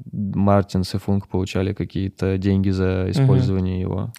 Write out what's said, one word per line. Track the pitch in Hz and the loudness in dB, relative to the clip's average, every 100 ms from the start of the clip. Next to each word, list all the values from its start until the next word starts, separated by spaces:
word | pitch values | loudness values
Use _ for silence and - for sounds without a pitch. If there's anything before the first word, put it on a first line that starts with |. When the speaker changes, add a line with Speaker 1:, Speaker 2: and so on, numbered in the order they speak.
| - | -10
Speaker 1:
Мартинс | - 98 - 101 101 92 92 90 | -6 -4 0 4 4 2 -2 -2
и | 101 | -4
Функ | - 98 - | -2 -2 -2
получали | 92 92 92 95 | -4 -2 -2 -2
какие-то | 101 92 85 95 - 95 95 | -2 -6 -4 -6 -2 -2 0
деньги | 98 98 95 | 2 2 2
за | 95 92 95 | 0 0 0
Speaker 2:
Мгм. | 92 | 0
Speaker 1:
использование | 95 135 - - 95 92 92 | 2 4 4 4 0 -2 -2
его. | 92 95 107 | -4 -4 -6